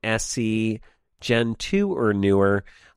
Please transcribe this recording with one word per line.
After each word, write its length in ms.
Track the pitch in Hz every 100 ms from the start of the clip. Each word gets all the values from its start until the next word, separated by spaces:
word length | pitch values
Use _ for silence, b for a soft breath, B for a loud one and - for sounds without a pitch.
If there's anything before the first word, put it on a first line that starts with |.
S 360 | - 113 - -
E 420 | 113 110 110 110 b b _ _
Gen 360 | - 117 117 110
two 380 | - 196 202
or 200 | - 113
newer. 500 | 101 98 98 98 101 b b b